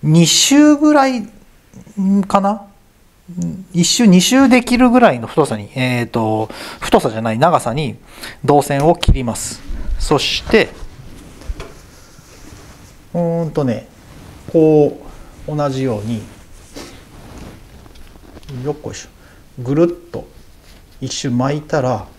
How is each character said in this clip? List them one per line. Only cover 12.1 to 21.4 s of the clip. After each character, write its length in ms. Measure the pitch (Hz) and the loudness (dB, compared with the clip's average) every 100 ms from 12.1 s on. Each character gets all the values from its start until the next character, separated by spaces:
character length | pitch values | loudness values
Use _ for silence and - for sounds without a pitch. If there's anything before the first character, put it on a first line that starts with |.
| - - - - - - - - - - 170 | -20 -20 -20 -20 -20 -20 -20 -20 -20 -12 -4
う 20 | |
ー 280 | 170 165 165 | -4 -2 -4
ん 60 | |
と 120 | 151 | -2
ね、 240 | 135 107 - - - - - - - | -2 -4 -10 -20 -20 -20 -20 -20 -2
こ 500 | 165 156 151 147 - - - - - - | 2 4 4 2 -2 -18 -20 -20 -16 -10
う、 80 | 151 | -4
同 140 | 143 | -4
じ 140 | 131 | -4
よ 160 | 131 107 | -4 -4
う 20 | |
に、 180 | 104 113 - - - - - - - - - - - - - - - - - - - - - - - 131 | -6 -8 -10 -20 -20 -20 -20 -20 -20 -20 -20 -20 -20 -20 -20 -20 -20 -20 -20 -20 -20 -20 -20 -20 -16 -10
よ 100 | 135 | -8
っ 20 | 143 | -8
こ 160 | - | -10
い 40 | - | -14
し 100 | - | -20
ょ。 40 | - - - - - | -20 -20 -20 -20 -14
ぐ 100 | 123 | -4
る 100 | 147 170 | 0 0
っ 260 | 170 - | -2 -12
と 160 | - - - - - - - - - | -14 -14 -20 -20 -20 -20 -20 -20 -14
一 100 | 131 | -12
周 200 | - 139 | -8 -4
巻 260 | 120 | -2